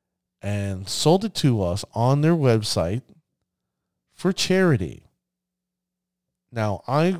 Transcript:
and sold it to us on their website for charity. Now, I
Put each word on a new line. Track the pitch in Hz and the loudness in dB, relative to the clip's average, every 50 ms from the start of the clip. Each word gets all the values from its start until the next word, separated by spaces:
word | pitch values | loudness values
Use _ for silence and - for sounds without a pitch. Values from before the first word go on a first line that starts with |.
| _ _ _ _ _ _ _ _ | _ _ _ _ _ _ _ _
and | - 101 104 101 101 98 95 92 98 - | -8 -6 -4 -4 -4 -4 -6 -8 -8 -8
sold | - - - 151 170 196 220 | -6 -2 2 2 2 2 0
it | 214 - | -2 -6
to | - - 139 120 107 | 0 0 2 2 2
us | 95 87 101 101 - - - | 0 -2 -2 -4 -6 -8 -4
on | 107 117 127 139 143 | -2 0 2 2 2
their | 147 160 175 | 2 2 2
website | 165 143 127 113 110 110 - - 104 82 85 101 127 - _ - _ _ _ _ _ _ _ _ _ _ _ _ _ _ _ _ _ _ _ _ | 2 2 2 2 2 0 -2 -2 -2 -2 -2 -4 -6 -8 _ -20 _ _ _ _ _ _ _ _ _ _ _ _ _ _ _ _ _ _ _ _
for | - - 175 | -4 -2 -2
charity. | 165 - - - 185 190 190 175 143 98 92 71 50 50 _ _ _ _ _ _ _ _ _ _ _ _ _ _ _ _ _ _ _ _ _ _ _ _ _ _ _ _ _ _ | -2 -2 0 0 2 4 4 4 4 2 0 -4 -8 -14 _ _ _ _ _ _ _ _ _ _ _ _ _ _ _ _ _ _ _ _ _ _ _ _ _ _ _ _ _ _
Now, | 123 117 107 107 98 - - - | -6 -4 -2 -2 -2 -4 -6 -2
I | 131 147 160 180 190 | 0 0 2 0 0